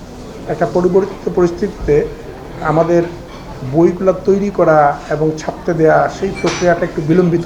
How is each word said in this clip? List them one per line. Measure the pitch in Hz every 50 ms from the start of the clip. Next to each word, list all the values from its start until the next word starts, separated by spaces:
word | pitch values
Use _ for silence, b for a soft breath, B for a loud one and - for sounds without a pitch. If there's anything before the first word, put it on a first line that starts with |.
| - - - - - - - - - -
একটা | 151 151 175 185 -
পরিবর্তিত | 180 180 180 180 190 202 - - - - 185 175
পরিস্থিতিতে | 185 180 170 170 - 214 185 - - - - 143 156 - - - - - - - - - - - - - 156
আমাদের | 151 160 160 160 175 170 165 - - - - - - - - - - - 127 127
বইগুলো | 135 160 170 190 175 - 190 185 175 - - 208
তৈরি | 196 202 202 202 190 -
করা | 170 160 156 151 147 143 147 - - - 156
এবং | 147 156 156 156 156
ছাপতে | - - - - - 180 170 156
দেয়া | 156 156 151 147 143 147 -
সেই | - 196 196 202 -
প্রক্রিয়াটা | - 165 165 - 180 175 170 175 180 170
একটু | - 170 151 151
বিলম্বিত | 165 185 180 170 170 165 170